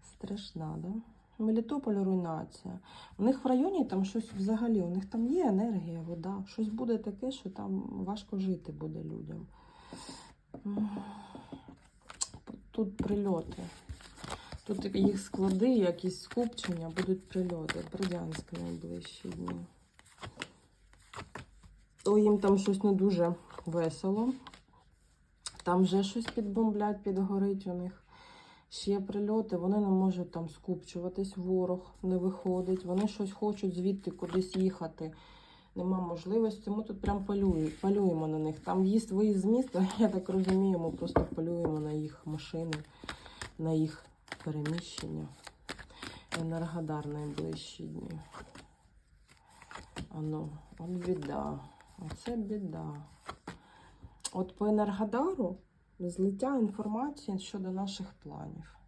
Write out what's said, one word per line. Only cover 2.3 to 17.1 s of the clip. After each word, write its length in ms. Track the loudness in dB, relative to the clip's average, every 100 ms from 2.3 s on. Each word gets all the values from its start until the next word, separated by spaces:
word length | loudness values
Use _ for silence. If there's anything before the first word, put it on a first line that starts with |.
| -4 -6 -12 -12 -12 -14 -20 -18 2
У 40 |
них 220 | 4 4
в 40 | 4
районі 360 | 4 4 2
там 200 | 2 0
щось 280 | 0 -2 -4
взагалі, 500 | -2 0 2 4 2
у 80 | 2
них 140 | -2
там 220 | -2 -2 2
є 200 | 4 4
енергія, 540 | 4 2 0 -4 -6
вода. 440 | -6 -6 -4 -6 -8
Щось 220 | -4 -2
буде 300 | -2 0 0
таке, 320 | -2 -6 -6
що 200 | -6 -10
там 320 | -8 -4 -2 -4
важко 480 | -6 -4 -4 -4 -2
жити 340 | 0 -2 -4
буде 320 | -8 -6 -6
людям. 420 | -8 -8 -8 -10 -12 -20 -20 -20 -18 -16 -14 -16 -18 -20 _ -10 -4 -2 -2 -2 -8 -12 -14 -16 -14 -16 -16 -20 -20 -20 -20 -8 -8 -8 -16 -16 -8
Тут 260 | -2 -2 -2
прильоти. 680 | 0 0 2 0 -2 -10 -12 -14 -14 -14 -14 -16 -12 -12 -12 -12 -6
Тут 280 | -4 0
їх 260 | 4 4 4
склади, 500 | -4 0 2 4 6
якісь 520 | 6 4 2 -2 -4
скупчення, 680 | -4 -2 -2 -2 -4 -4 -4 -4
будуть 320 | 0